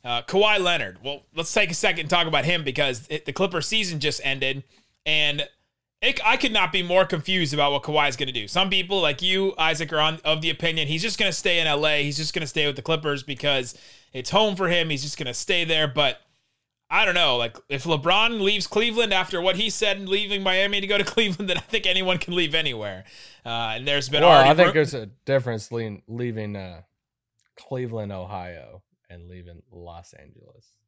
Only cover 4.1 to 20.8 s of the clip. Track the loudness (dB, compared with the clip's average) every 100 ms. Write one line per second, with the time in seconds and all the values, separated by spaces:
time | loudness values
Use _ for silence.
4.1 | -2 -4 -2 -2 -4 -10 _ _ _ 0
5.1 | 2 2 0 -8 _ _ _ _ _ -2
6.1 | 2 0 2 2 2 0 0 2 4 4
7.1 | 0 0 0 0 2 2 2 0 2 2
8.1 | 0 -4 -6 -2 0 0 0 0 0 0
9.1 | 0 0 2 0 0 0 0 -2 0 0
10.1 | 0 -2 -2 -2 -2 -2 -2 -2 -2 -4
11.1 | -2 -2 0 0 2 2 2 2 2 0
12.1 | -4 -4 -6 -4 -2 -2 -2 -2 -2 -2
13.1 | -6 -8 -4 -2 0 -4 -12 -20 -20 _
14.1 | -10 0 2 2 2 0 2 0 -4 -6
15.1 | -8 -8 -6 -2 0 2 0 0 2 0
16.1 | -2 _ _ _ _ _ _ _ 2 2
17.1 | 2 2 2 -2 -8 _ -6 -2 0 4
18.1 | 4 4 2 0 0 0 0 0 0 2
19.1 | 0 0 0 0 0 -2 0 -2 -2 -2
20.1 | -2 0 -2 0 2 2 0